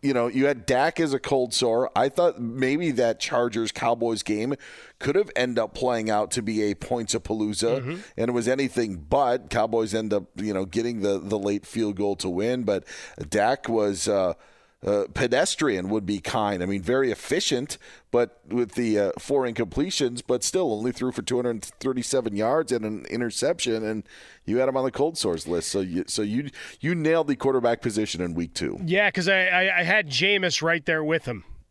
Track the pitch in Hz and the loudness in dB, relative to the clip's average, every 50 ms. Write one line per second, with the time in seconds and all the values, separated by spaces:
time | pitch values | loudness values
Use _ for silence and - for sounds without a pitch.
0 | - 139 135 123 117 120 110 131 135 143 143 123 101 - 127 123 139 160 - - | 2 2 2 2 2 2 2 4 4 4 2 0 0 2 2 4 4 2 2 0
1 | 165 151 135 131 - - 147 135 123 120 - - 127 120 113 120 127 - - - | 0 2 0 -2 0 2 2 2 2 0 0 0 2 2 2 2 2 2 2 2
2 | 123 139 - - 175 170 120 87 120 113 117 131 131 127 139 151 175 165 131 113 | 2 2 4 4 2 4 2 0 -6 -6 -2 0 0 2 2 2 0 0 2 2
3 | 123 117 110 - - - - 123 120 120 104 113 113 104 - - - 117 117 117 | 2 2 2 -2 -4 -2 0 0 0 2 0 -2 -2 -2 -4 -2 0 0 0 2
4 | 113 117 113 101 - - 107 104 110 131 143 - - - - - - - - _ | 0 -2 -2 -2 -2 -2 -2 -2 0 -2 -4 -6 -8 -20 -20 -20 -20 -20 -16 _
5 | - 139 147 196 208 - - - 127 127 120 117 110 101 - - 147 123 123 117 | -4 0 2 2 0 0 0 -2 -2 0 0 -2 -2 -2 -4 -2 0 0 0 0
6 | 107 110 107 104 107 92 - 123 113 101 110 107 107 104 98 - - - 127 120 | 0 0 0 0 0 0 -2 -4 -2 -2 0 0 0 0 -2 -4 -4 -6 -4 -4
7 | 113 101 - 113 - - 117 110 107 107 104 - 104 95 92 - 82 - 170 185 | -4 -4 -4 -4 -2 -4 -2 -2 0 -2 0 0 0 0 0 0 -2 -6 -8 -10
8 | 208 - - - 113 120 123 120 101 117 127 135 139 123 - 127 117 107 95 85 | -12 -14 -4 -2 -2 0 0 0 2 2 2 2 0 0 0 0 -2 -2 -4 -10
9 | 73 76 - 135 139 123 127 131 104 - - 120 107 113 110 113 113 104 98 110 | -4 0 2 2 4 2 2 0 -2 -2 0 0 0 2 2 0 0 0 -2 -4
10 | 110 107 104 101 90 - _ - 101 107 101 95 98 92 85 113 113 120 120 110 | -2 0 0 -2 -2 -4 _ -6 -4 -2 -2 -2 -2 -2 -2 -2 -2 -2 -2 -2
11 | 95 104 98 92 80 101 107 104 98 101 101 101 - - - 113 113 104 101 95 | 0 0 0 0 -2 -2 -2 -2 0 0 -2 -2 -4 -6 -4 -2 -2 -2 0 -2
12 | 104 101 98 87 - 95 87 90 104 117 127 127 120 101 101 95 - - - - | -2 -2 -2 -2 -4 -4 -2 0 0 0 -2 -2 0 0 0 -2 -2 -8 -18 -16
13 | - - - - - 76 - 104 101 113 135 139 - - 113 110 104 104 98 92 | -16 -18 -12 -12 -10 -2 0 2 2 2 0 0 -2 0 0 2 2 2 0 0
14 | - 117 104 98 92 90 82 - - - _ _ _ _ _ _ - 92 104 101 | 0 0 2 2 2 2 0 -4 -10 -20 _ _ _ _ _ _ -2 0 0 0
15 | 98 - - - 135 120 117 131 175 190 - - 160 139 104 92 90 95 107 110 | 0 -2 -2 -2 0 2 4 2 2 2 0 0 2 2 2 0 0 0 -2 -2
16 | 98 87 104 98 - - - 120 107 101 101 90 87 92 98 98 87 87 123 131 | 0 -2 -4 -4 -4 -4 -2 0 0 0 0 0 -2 -2 -2 -2 0 0 2 2
17 | 135 123 104 - - - - 175 - - 147 120 131 - - - - - - - | 2 0 0 -4 -2 -2 -2 0 0 0 0 -2 -2 -6 -10 -14 -14 -20 -20 -20
18 | _ _ - 120 120 117 - _ _ - 98 120 120 101 - - 123 113 107 101 | _ _ 2 2 2 2 -2 _ _ -4 -2 -2 -2 -2 -2 -2 0 2 2 2
19 | 101 95 - - - - 143 139 131 120 113 117 117 90 80 - 147 185 185 - | 2 0 -2 -4 -4 0 0 2 2 0 -2 -2 -4 -4 -2 -2 -2 -2 0 0
20 | 143 120 120 120 - - 127 120 - - - 190 185 143 110 104 110 127 120 - | 0 0 -2 -4 -2 -2 -2 0 0 -2 0 0 0 0 -2 -2 -2 -4 -4 -2
21 | 123 127 120 - 101 - 123 120 123 123 117 107 - - - _ - 135 131 127 | -4 -4 -4 -4 -4 -2 -2 0 0 -2 -4 -4 -8 -14 -16 _ -4 -2 -2 -2
22 | 120 - - 135 113 113 101 101 107 117 135 160 160 - 127 117 107 107 107 95 | -2 0 0 0 0 0 -2 0 0 2 2 2 2 0 0 -2 0 -4 -6 -6
23 | 65 - 87 117 120 117 104 - - 143 180 170 - 127 113 113 110 107 110 107 | -8 -6 -4 -2 -2 -2 -2 -2 -2 -2 0 0 0 0 0 0 0 -2 -4 -4
24 | - - - - - - - - _ - 104 123 131 135 131 135 131 135 - - | -6 -10 -18 -20 -20 -20 -20 -14 _ -2 2 2 2 2 2 2 0 0 0 0
25 | 143 160 165 - - 98 85 80 - 80 87 85 - - - 101 95 90 82 87 | 0 0 0 -2 -2 0 0 -2 -2 -2 -2 -2 -2 -2 -2 -2 -2 0 -2 -4
26 | 90 - - - 107 104 107 120 147 139 - - - - - _ - 151 180 170 | -4 -2 -2 -2 -2 0 -2 -2 -4 -4 -10 -14 -16 -16 -14 _ -4 -2 -2 0
27 | 151 156 165 165 165 147 139 123 - 135 131 131 117 120 117 - - 127 101 110 | 2 4 4 4 4 2 0 2 2 2 2 4 4 4 2 2 0 -2 0 0
28 | 110 - - 82 90 87 82 82 85 82 - - 85 62 50 - 185 160 175 196 | 0 0 -2 -4 -4 -2 -2 -2 -4 -4 -4 -4 -4 -4 -4 -4 -2 0 2 4
29 | 208 202 - 190 175 185 196 190 185 185 180 180 185 190 185 175 180 165 196 214 | 2 2 2 0 0 2 2 4 2 2 2 2 2 2 2 0 2 4 2 2
30 | 196 147 131 123 175 196 208 196 185 175 151 - 156 165 170 165 143 - 165 156 | 2 0 0 2 2 4 4 4 2 0 0 0 2 2 0 0 2 0 0 0
31 | 156 151 160 160 - 131 120 98 - - - - - _ | 2 2 0 0 0 -4 -8 -8 -10 -14 -18 -20 -20 _